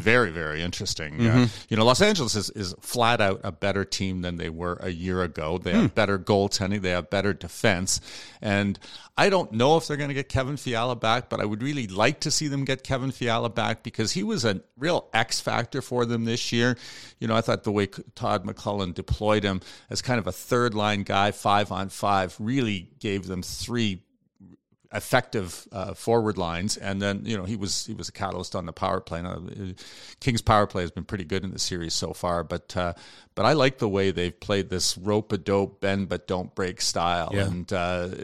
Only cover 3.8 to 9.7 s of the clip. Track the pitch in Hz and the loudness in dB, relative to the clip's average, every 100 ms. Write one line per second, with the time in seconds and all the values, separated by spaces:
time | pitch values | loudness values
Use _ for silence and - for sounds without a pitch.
3.8 | 95 - 95 92 87 87 82 80 87 87 | -2 -2 -2 -2 -4 -4 -6 -4 -4 -4
4.8 | 95 85 90 92 87 76 78 90 90 98 | -6 -4 -2 0 0 -2 -2 -2 2 4
5.8 | 160 - 101 98 92 101 101 - 95 104 | 4 4 2 2 4 4 4 0 -2 0
6.8 | 92 90 82 98 98 92 87 - 117 90 | 0 0 0 0 0 -2 -8 0 2 2
7.8 | 95 - - - - - 107 101 101 95 | 0 -4 -6 -16 -18 -6 0 2 2 -2
8.8 | - - - - 185 190 - 110 131 | -10 -20 -4 2 4 4 0 2 4